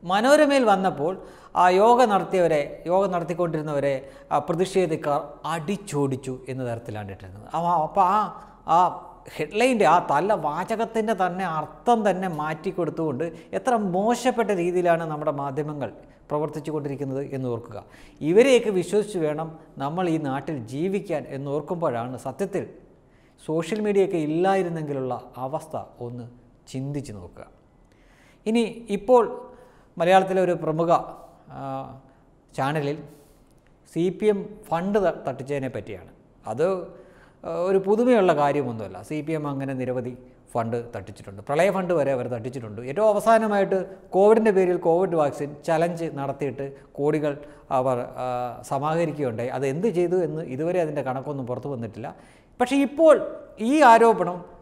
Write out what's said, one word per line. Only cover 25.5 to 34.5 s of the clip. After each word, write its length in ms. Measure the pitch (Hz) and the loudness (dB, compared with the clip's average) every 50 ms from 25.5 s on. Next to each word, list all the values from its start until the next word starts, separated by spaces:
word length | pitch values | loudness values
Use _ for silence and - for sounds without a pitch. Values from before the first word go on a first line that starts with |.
| 143 156 156 - - 117 95 - - - | -6 -8 -8 -8 -10 -10 -10 -10 -14 -14
ഒന്ന് 240 | 123 120 120 120 117 117 - - - _ _ _ _ - | -12 -12 -10 -12 -14 -16 -18 -20 -20 _ _ _ _ -12
ചിന്തിച്ച് 420 | - 135 131 139 143 147 127 - 107 | -10 -8 -8 -6 -6 -8 -8 -10 -14
നോക്കുക. 320 | 101 87 - - - - - _ _ _ _ _ _ _ _ _ _ _ _ _ _ _ _ _ _ _ | -14 -16 -18 -18 -18 -20 -20 _ _ _ _ _ _ _ _ _ _ _ _ _ _ _ _ _ _ _
ഇനി 400 | 214 220 240 233 202 165 - - - | -2 0 0 0 0 -4 -10 -8 -6
ഇപ്പോൾ 600 | 202 196 - - 254 240 220 - - - - - - - - - _ _ _ _ _ - | -6 -4 2 6 6 6 6 4 -2 -10 -14 -16 -20 -20 -20 -20 _ _ _ _ _ -2
മലയാളത്തിലെ 440 | 165 170 185 190 190 190 190 190 | 2 6 6 6 6 6 2 2
ഒരു 100 | 185 175 | 2 2
പ്രമുഖ, 400 | 175 160 165 156 156 156 170 170 170 139 - - - - - - - - _ - | 0 -2 -2 -4 -2 0 2 2 2 2 2 -2 -14 -18 -20 -20 -20 -20 _ -20
ആ, 480 | 143 131 135 135 135 135 135 127 - 131 - - - _ _ _ _ _ _ _ _ - | -16 -14 -10 -10 -8 -10 -10 -12 -16 -20 -20 -20 -20 _ _ _ _ _ _ _ _ -4
ചാനലിൽ 460 | 135 139 151 160 143 139 143 160 - - - - - _ - _ _ _ _ _ _ _ _ _ _ _ - | -2 -2 0 -2 -2 -2 -4 -6 -10 -18 -20 -20 -20 _ -20 _ _ _ _ _ _ _ _ _ _ _ -4
സി 160 | 165 165 185 | 0 0 0
പി 160 | 175 185 - | 0 0 2
എം 240 | 214 208 196 180 - | 2 2 2 -2 -10